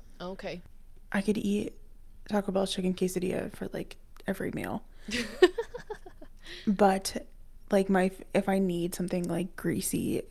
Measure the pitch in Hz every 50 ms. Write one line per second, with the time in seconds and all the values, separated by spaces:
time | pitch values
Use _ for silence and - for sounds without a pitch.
0 | - - - - 175 180 196 - - 180 151 175 - - - - - - - -
1 | - - - 202 196 - 202 220 - 202 202 208 - - - - - - - -
2 | - - - - - - 208 208 196 - 185 196 196 190 - - 180 185 185 -
3 | 185 180 - 185 180 185 180 - - 208 - - 190 - - - - - - -
4 | - - - - - - 190 185 185 - - - 95 90 - 208 - - - -
5 | - - 214 247 233 214 - - - - - - 453 - - - - - 427 -
6 | - - - - 202 - - - - - - - - 220 196 180 208 196 190 196
7 | 196 - - - - - - - - - - - - - - 196 190 190 196 185
8 | 185 190 190 - - - - 190 196 202 196 196 190 185 175 170 170 180 - -
9 | 180 180 185 180 180 180 170 170 180 190 - - - 170 - 190 185 - - 160
10 | - - - - - -